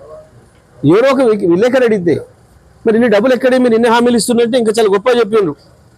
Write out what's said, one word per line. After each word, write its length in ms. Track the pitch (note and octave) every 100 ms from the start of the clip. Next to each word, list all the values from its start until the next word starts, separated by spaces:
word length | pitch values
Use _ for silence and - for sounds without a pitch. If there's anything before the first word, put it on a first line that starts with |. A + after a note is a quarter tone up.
| - - - - _ _ _ - C#3
ఎవరో 220 | F#3+ C4+
ఒక 80 | C4 B3
వి-, 180 | G#3+ F#3+
విలేకరు 320 | F3 A#3+ C4
అడిగితే, 320 | A#3+ G#3+ E3+ B2 - _ _ _ _ _ A3+
"మరి 100 | A3+
ఇన్ని 120 | A#3+
డబ్బులు 240 | G3+ B3+
ఎక్కడే, 240 | B3 C4 B3+
మీరు 180 | B3 A3
ఇన్ని 140 | A#3
హామీలు 280 | A#3 A#3+ A#3+
ఇస్తున్నట్టే?" 400 | - A#3 A#3 B3+
ఇంకా 160 | A3 G#3+
చాలా 100 | A3
గొప్పగా 220 | G3 A#3+ A#3+
చెప్పిండు. 320 | A3 A3 F3+ C#3+ _ _ _